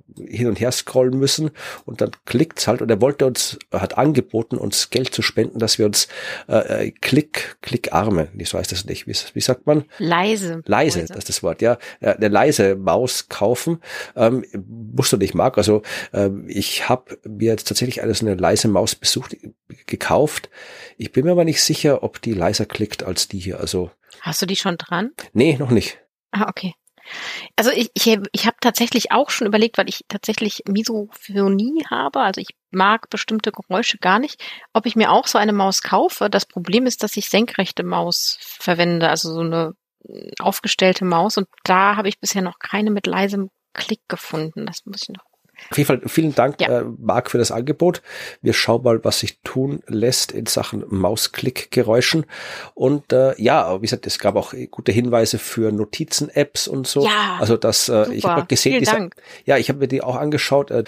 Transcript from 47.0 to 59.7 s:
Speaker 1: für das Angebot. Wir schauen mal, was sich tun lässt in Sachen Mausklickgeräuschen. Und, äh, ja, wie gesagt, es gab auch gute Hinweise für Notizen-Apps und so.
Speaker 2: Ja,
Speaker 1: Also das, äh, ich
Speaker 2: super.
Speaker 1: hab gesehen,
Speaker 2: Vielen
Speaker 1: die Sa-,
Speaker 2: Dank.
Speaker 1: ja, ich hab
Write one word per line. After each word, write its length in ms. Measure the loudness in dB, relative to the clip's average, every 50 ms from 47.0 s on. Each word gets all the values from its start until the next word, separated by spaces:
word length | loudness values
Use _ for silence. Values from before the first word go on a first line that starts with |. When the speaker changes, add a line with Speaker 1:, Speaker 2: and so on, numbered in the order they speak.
| -2 0 0 0 0 0
Speaker 1:
für 80 | 0 0
das 120 | 2 0
Angebot. 520 | 0 -2 -2 -4 0 2 2 2 0 0 -6 -16 -16 -14 -14 -14 -14 -4 -2
Wir 100 | 0 0
schauen 300 | 2 2 2 0 2 2
mal, 200 | 2 2 2 2
was 180 | 0 0 -2
sich 200 | -4 -6 -8 _
tun 400 | -12 -6 -4 -2 -2 -2 -4 -8 -8
lässt 440 | -6 -2 0 0 2 2 0 -2 -4
in 140 | -6 -6 -6
Sachen 400 | -2 -2 -2 -2 -4 -6 -8 -6 -4
Mausklickgeräuschen. 1400 | -2 0 0 0 0 -2 -4 -4 -6 -4 -4 -4 -4 -6 -8 -2 0 0 2 4 4 4 4 2 0 0 -2 -4 -10 -16 -14 -14 -14 -14 -16 -16 -4
Und, 380 | -2 0 0 0 0 0 2 4
äh, 200 | 4 4 4 2 2
ja, 360 | 2 4 4 4 2 2 -2
wie 80 | -2 -2
gesagt, 200 | -4 -4 -4 -4
es 140 | -6 -6 0
gab 160 | 0 2 2
auch 180 | 2 0 -2 -6 -12 -12 -12
gute 220 | -12 -4 -2 2
Hinweise 480 | 2 2 2 4 2 2 2 2 0 -4
für 320 | -6 -6 -2 0 0 0
Notizen-Apps 960 | 0 0 -2 -4 -6 -8 -6 -4 -4 -4 -4 -2 0 0 0 0 -2 -6 -6
und 180 | -4 -4 -4 -4
so. 200 | -2 0 2 2
Speaker 2:
Ja, 320 | 4 2 2 0 -2 -2 0
Speaker 1:
Also 180 | 2 2 2
das, 320 | 2 2 2 2 2 2 2
äh, 240 | 2 2 2 2 0
ich 80 | -2
Speaker 2:
super. 140 | 0 2 2
Speaker 1:
hab 140 | 0 2 0
gesehen, 240 | 0 2 2 2 2
Speaker 2:
Vielen 100 | 2 2
Speaker 1:
die 20 |
Sa-, 120 | 2 2
Speaker 2:
Dank. 180 | 0 -2 -6 -12 _ _ -20 -20 -6 0
Speaker 1:
ja, 120 | 2 2
ich 120 | 2 2
hab 80 | 0